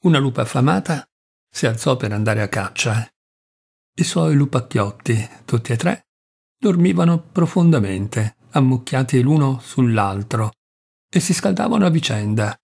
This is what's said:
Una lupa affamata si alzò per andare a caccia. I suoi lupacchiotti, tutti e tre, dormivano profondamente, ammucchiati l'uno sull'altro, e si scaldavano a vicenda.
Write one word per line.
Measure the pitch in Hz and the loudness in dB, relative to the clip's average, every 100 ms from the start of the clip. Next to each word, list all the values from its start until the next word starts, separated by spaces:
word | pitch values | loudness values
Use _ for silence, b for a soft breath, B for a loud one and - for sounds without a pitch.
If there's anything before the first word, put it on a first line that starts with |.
| 180 | 4
Una | 151 | 2
lupa | 139 120 | 2 -2
affamata | 110 139 135 180 - 147 - _ _ _ _ | -4 0 2 0 -2 -8 -8 _ _ _ _
si | - 131 | -4 -4
alzò | 113 - 123 | -2 -2 -2
per | 107 | -2
andare | 104 107 110 | -2 0 -2
a | 104 | -2
caccia. | 107 98 - 120 110 110 _ _ _ _ _ _ _ _ - | -4 -6 -4 -2 -2 -4 _ _ _ _ _ _ _ _ -4
I | |
suoi | 165 175 160 147 | -2 0 2 2
lupacchiotti, | 139 127 117 - 101 - - 113 107 - - | 2 -2 -4 -4 -4 -6 -2 -2 -4 -14 -4
tutti | 117 - | -4 -2
e | 117 | -2
tre, | 175 - _ _ _ _ _ _ | -2 -4 _ _ _ _ _ _
dormivano | 208 175 175 180 170 165 | 0 4 2 4 2 2
profondamente, | - - 165 180 170 156 98 95 104 - 107 _ _ | -2 -2 0 4 4 4 0 -4 -4 -4 -4 _ _
ammucchiati | 151 131 127 - 135 127 131 | 0 2 0 -2 -4 0 2
l'uno | 127 156 139 131 | 2 2 2 -2
sull'altro, | - - 123 110 98 98 107 110 110 _ _ _ _ _ _ | -6 0 2 2 0 -2 -6 -4 -4 _ _ _ _ _ _
e | 180 | -2
si | 170 | 0
scaldavano | 175 202 185 - 226 185 | 0 0 0 0 2 2
a | |
vicenda. | 160 - 110 104 110 104 - | 2 0 -4 -2 -2 -2 -6